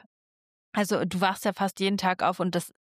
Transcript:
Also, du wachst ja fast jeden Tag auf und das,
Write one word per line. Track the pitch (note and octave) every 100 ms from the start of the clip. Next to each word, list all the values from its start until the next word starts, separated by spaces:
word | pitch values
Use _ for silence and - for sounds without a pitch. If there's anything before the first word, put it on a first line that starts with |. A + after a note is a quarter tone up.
| - _ _ _ _ _ _
Also, | - G3+ G#3
du | F3 F3+
wachst | F#3+ G3
ja | G#3+
fast | F#3 G3 -
jeden | F#3+ G3+
Tag | F#3+ F#3
auf | D#3 F#3
und | F3
das, | F3 - -